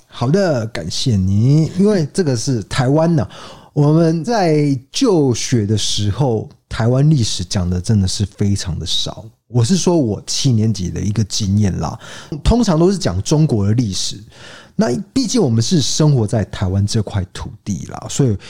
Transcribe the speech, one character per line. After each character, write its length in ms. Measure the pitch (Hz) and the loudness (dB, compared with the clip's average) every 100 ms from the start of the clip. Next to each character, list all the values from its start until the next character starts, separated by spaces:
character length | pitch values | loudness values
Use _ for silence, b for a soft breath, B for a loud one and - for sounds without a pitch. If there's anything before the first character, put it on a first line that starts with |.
| _ | _
好 240 | - 131 | -4 0
的， 340 | 175 196 131 110 | 2 2 0 -4
感 220 | - 82 | -8 -8
谢 280 | - 139 101 | -4 0 2
你， 520 | 92 98 123 151 156 185 | 2 2 4 4 2 2
因 80 | 202 | 2
为 220 | 202 143 | 2 0
这 100 | - | -2
个 100 | 165 | 0
是 300 | 120 - 120 | -2 -2 -4
台 240 | 95 - 127 | -4 -2 2
湾 260 | 147 165 | 2 2
呢， 140 | 160 101 B B B B | 2 -2 B B B B
我 180 | - 147 | 0 4
们 320 | 160 165 165 | 4 2 0
在 560 | 143 233 175 151 147 135 - | -2 0 2 2 2 -2 -4
就 460 | - 262 180 139 113 | -2 2 2 2 0
学 300 | - 120 101 | 0 0 0
的 120 | 107 | 0
时 320 | - - 104 | 0 -2 -2
候， 380 | 98 139 110 - - _ | 0 0 -2 -4 -16 _
台 180 | - 117 | -2 0
湾 220 | 131 147 | 4 4
历 120 | 156 | 2
史 220 | 107 - | 0 -4
讲 260 | 90 101 87 | -4 -2 -2
的 120 | 92 | -2
真 200 | 90 107 | 0 2
的 60 | 92 | 2
是 180 | - 101 | -2 -4
非 300 | - 101 98 | -2 -2 0
常 240 | - 82 | -4 -6
的 60 | 82 | -4
少。 400 | - - - 110 _ _ | -4 -4 -10 -18 _ _
我 120 | 120 | 0
是 140 | 113 185 | 2 2
说 220 | 190 170 | 2 2
我 260 | 120 95 - | 0 -2 -6
七 280 | - 143 | -2 0
年 200 | 113 110 | 2 0
级 160 | 98 87 | -2 -4
的 120 | 82 | -4
一 100 | 95 | -2
个 100 | 107 104 | -2 -2
经 320 | - 98 104 | -2 0 2
验 200 | 101 85 | 2 0
啦， 200 | 80 - B B B 156 - | -6 -8 B B B -2 2
通 180 | 233 | 2
常 160 | 214 160 | 2 4
都 100 | 175 | 2
是 80 | 196 | 2
讲 240 | 98 87 | -2 -4
中 220 | - 151 156 | 0 2 2
国 220 | 113 98 | 2 2
的 60 | |
历 180 | 113 113 | 2 0
史。 260 | 92 - 107 - B B B B - | -4 -6 -10 -18 B B B B -2
那 100 | 220 240 - | 0 -2 -4
毕 160 | 262 214 | -4 0
竟 140 | 240 | 0
我 80 | 139 | 2
们 120 | 113 | 2
是 200 | 117 175 | 2 0
生 340 | 123 - 156 139 | 0 2 2 4
活 100 | 104 | 0
在 200 | 113 - | -2 -2
台 220 | - 92 | -4 -2
湾 200 | 98 101 | 0 0
这 160 | 117 | -2
块 180 | 101 101 87 | -2 -4 -6
土 160 | - - - - | -10 -14 -12 -8
地 200 | 101 - | -8 -8
啦， 160 | - - | -12 -10
所 160 | - 135 | 0 0
以 120 | 101 | 0